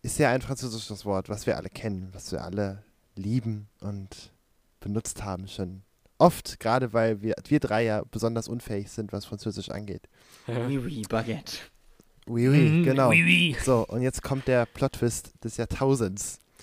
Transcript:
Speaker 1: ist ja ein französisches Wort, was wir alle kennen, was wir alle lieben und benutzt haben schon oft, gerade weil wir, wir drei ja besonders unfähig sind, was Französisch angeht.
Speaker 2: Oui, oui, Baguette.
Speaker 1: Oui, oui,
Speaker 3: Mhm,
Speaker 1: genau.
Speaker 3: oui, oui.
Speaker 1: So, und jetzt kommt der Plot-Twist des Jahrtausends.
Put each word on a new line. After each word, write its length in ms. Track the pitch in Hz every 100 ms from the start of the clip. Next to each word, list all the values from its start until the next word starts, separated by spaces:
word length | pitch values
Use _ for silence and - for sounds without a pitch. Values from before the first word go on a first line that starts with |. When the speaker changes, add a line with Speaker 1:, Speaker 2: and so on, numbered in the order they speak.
Speaker 1:
ist 160 | - -
ja 120 | 139
ein 120 | 127
französisches 600 | 123 135 127 110 - 104 104
Wort, 240 | 95 -
was 160 | 101 -
wir 100 | -
alle 140 | 90
kennen, 380 | - 113 95 92
was 180 | 92 -
wir 140 | 87
alle 380 | 175 101 101 98 - _ _
lieben 540 | - 98 123 113 107 104 _
und 500 | 101 101 95 - - _ _ _ _ _
benutzt 420 | 101 104 - -
haben 240 | 104 92 95
schon 340 | - 92 95 - _ _ -
oft, 420 | 170 - - -
gerade 320 | 110 123 127
weil 300 | 113 113 107
wir, 140 | 110 - -
wir 140 | 147
drei 240 | 127 107
ja 180 | 117 107 -
besonders 380 | 113 113 117 -
unfähig 420 | 120 - 101 98
sind, 220 | - 104
was 100 | 101
Französisch 460 | - 104 110 101 -
angeht. 380 | - 104 92 - _ _ - -
Speaker 2:
Oui, 320 | 120 120 139
oui, 240 | 117 - 107
Baguette. 480 | 113 113 104 - - - _ _ - _ _ -
Speaker 1:
Oui, 220 | 117 127
oui, 80 | 147 156
Speaker 3:
Mhm, 160 | 160
Speaker 1:
genau. 240 | 165 135 127
Speaker 3:
oui, 120 | 165
oui. 320 | 170 175 175 127
Speaker 1:
So, 220 | - 120 -
und 160 | 117
jetzt 200 | 127 -
kommt 240 | - 135 131
der 200 | 127 117
Plot-Twist 680 | - 135 - 120 - - -
des 140 | 113 -
Jahrtausends. 800 | 113 - 135 135 101 101 - - _ _